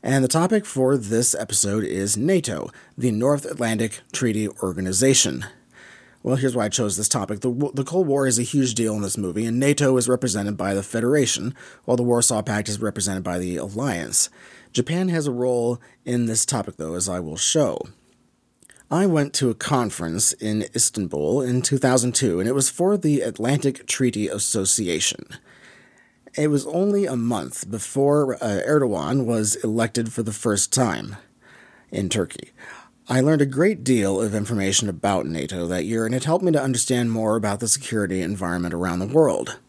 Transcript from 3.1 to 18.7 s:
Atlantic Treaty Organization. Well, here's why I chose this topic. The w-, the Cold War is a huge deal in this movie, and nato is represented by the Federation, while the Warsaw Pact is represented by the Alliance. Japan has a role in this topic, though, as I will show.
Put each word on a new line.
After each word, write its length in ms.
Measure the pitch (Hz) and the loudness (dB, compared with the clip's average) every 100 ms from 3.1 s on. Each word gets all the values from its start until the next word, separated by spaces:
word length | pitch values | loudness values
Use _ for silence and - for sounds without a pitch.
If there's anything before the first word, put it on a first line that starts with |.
| 107 127 147 - | 2 2 0 -2
Atlantic 560 | - 117 110 110 - - | -4 -2 0 -2 -4 -12
Treaty 380 | - 123 107 104 - | -2 0 0 -2 -2
Organization. 840 | 95 85 92 95 131 131 98 64 - - _ - - - - _ | -4 -2 -2 2 4 6 2 0 -8 -16 _ -20 -20 -20 -20 _
Well, 140 | 123 131 | -2 0
here's 220 | 131 120 | 0 0
why 80 | 107 | -2
I 40 | |
chose 280 | - 107 92 | 0 0 0
this 100 | 107 | -2
topic. 320 | 123 98 104 | -2 -2 -2
The 100 | 127 | -2
w-, 220 | 120 143 | 0 -2
the 120 | 139 135 | -2 -2
Cold 220 | 175 170 | 0 2
War 200 | 143 135 | 2 2
is 100 | 117 | 2
a 60 | |
huge 320 | 120 147 127 113 | 0 0 0 0
deal 200 | 110 107 | 0 -2
in 60 | |
this 160 | 98 101 | -4 -4
movie, 280 | 95 87 113 | -4 -2 -2
and 160 | 117 | 2
nato 340 | 139 147 143 131 | 2 4 4 4
is 140 | 117 | 2
represented 480 | 127 127 101 101 104 | 0 0 -2 -2 -2
by 160 | 95 | -2
the 100 | 98 | -2
Federation, 720 | 98 113 120 147 123 - 110 - - - - | -2 -2 2 2 2 0 -4 -8 -18 -14 -2
while 100 | 123 | 0
the 80 | |
Warsaw 380 | 120 120 - 110 | 4 4 2 0
Pact 260 | 107 107 104 | -2 -2 -2
is 140 | 104 | -4
represented 420 | 107 107 98 95 | -4 -2 -4 -4
by 160 | 92 90 | -4 -4
the 160 | 90 87 | -4 -6
Alliance. 760 | 98 104 139 87 65 - - - - - - | -6 -4 -4 -4 -2 -2 -2 -6 -20 -20 -6
Japan 340 | - 123 170 185 | -4 -2 0 0
has 180 | 170 147 | 0 -2
a 60 | |
role 480 | 120 127 120 117 120 - _ | -2 0 0 0 -2 -8 _
in 220 | - 123 117 | -2 0 0
this 200 | 110 - | 0 0
topic, 300 | 127 101 - | -2 -4 -8
though, 200 | 78 87 | -8 -4
as 120 | 92 | -4
I 140 | 90 | -4
will 160 | 82 78 | -6 -4
show. 420 | - 160 131 71 - - _ _ _ _ _ _ _ | 0 2 2 -2 -8 -14 _ _ _ _ _ _ _